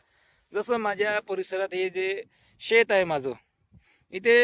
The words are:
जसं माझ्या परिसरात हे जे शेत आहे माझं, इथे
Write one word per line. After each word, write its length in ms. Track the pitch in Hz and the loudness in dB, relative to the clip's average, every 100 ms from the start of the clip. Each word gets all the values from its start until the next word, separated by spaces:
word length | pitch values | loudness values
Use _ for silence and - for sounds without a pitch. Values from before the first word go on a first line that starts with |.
| _ _ _ _ _ | _ _ _ _ _
जसं 240 | 196 214 240 | -8 -4 -2
माझ्या 420 | 214 196 208 208 | -2 -2 -2 -2
परिसरात 540 | 208 190 185 190 190 | -4 -8 -6 -6 -6
हे 160 | 185 185 | -4 -4
जे 340 | 180 185 196 - _ _ _ | -4 -6 -6 -10 _ _ _
शेत 300 | - 226 226 | 2 2 4
आहे 120 | 202 | 2
माझं, 300 | 180 151 131 117 _ _ _ _ _ _ _ | 2 -2 -4 -8 _ _ _ _ _ _ _
इथे 220 | 190 226 233 | -4 2 4